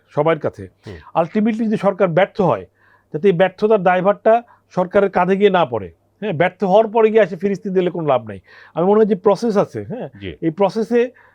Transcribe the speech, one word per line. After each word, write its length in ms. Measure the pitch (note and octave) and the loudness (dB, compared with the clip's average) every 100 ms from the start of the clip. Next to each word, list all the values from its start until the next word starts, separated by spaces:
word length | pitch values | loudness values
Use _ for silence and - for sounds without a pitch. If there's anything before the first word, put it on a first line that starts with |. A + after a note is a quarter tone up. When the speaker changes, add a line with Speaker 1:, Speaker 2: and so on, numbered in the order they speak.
| _ | _
Speaker 1:
সবার 300 | - D3+ D#3+ | -2 -2 -2
কাছে। 280 | B2 - F#2+ _ - | -4 -10 -16 _ -20
Speaker 2:
হুম। 340 | E2+ - - | -18 -6 -4
Speaker 1:
Ultimately 440 | E3 G#3+ G#3+ A3 A3 | -2 0 0 -2 -2
যদি 120 | G#3+ | -2
সরকার 300 | G3 F#3 F#3+ | -2 0 0
ব্যর্থ 340 | D#3+ G3+ - | 0 0 0
হয়, 240 | F3 G#2+ F2 _ _ _ _ | 0 -2 -6 _ _ _ _
যাতে 140 | D#3 G3 | -2 0
এই 60 | |
ব্যর্থতার 500 | E3+ F#3 F#3 G#3+ A3 | 2 0 0 0 2
দায়ভারটা 600 | F3+ F3+ F3+ F3+ A3 A3+ A#3 _ _ | 2 0 0 0 2 2 0 _ _
সরকারের 400 | - F3+ G3+ G3 | -6 -2 0 0
কাঁধে 280 | F#3 F3+ F#3+ | 0 0 2
গিয়ে 120 | G3+ | 2
না 160 | F3+ C#3+ | 2 0
পড়ে, 260 | A2+ F2+ - _ _ | -4 -8 -16 _ _
হ্যাঁ, 140 | G#3 | -6
ব্যর্থ 300 | D3 F3+ - | -2 -2 -2
হওয়ার 240 | F#3+ G3+ A3+ | 2 2 2
পরে 240 | A3+ A3 | 2 2
গিয়ে 120 | A3 | 4
এসে 120 | F#3+ F3 | 2 0
ফিরিস্তি 340 | G3 F#3+ G3+ | -6 -4 -4
দিলে 220 | F#3 F3+ | -2 -2
কোনো 160 | F3 D3+ | -2 -2
লাভ 200 | B2+ A2 | -2 -2
নাই। 120 | G2 - - - | -16 -20 -20 -10
আমি 140 | D#3+ F3+ | -2 2
মনে 100 | G#3 | 2
হয় 80 | G#3+ | 2
যে 100 | G#3 | 2
প্রসেস 420 | G#3+ F#3+ A#3 G3+ | 0 0 0 0
আছে, 260 | E3 A2 | -2 -6
হ্যাঁ, 260 | G2+ A#3+ D#3 G2+ | -10 -12 -12 -12
Speaker 2:
জি। 160 | G2 - | -12 -6
Speaker 1:
এই 100 | D#3+ | -6
প্রসেসে 600 | D#3+ G3 G#3+ A3 A#3 B3+ - _ | -2 -2 -2 -2 0 -2 -6 _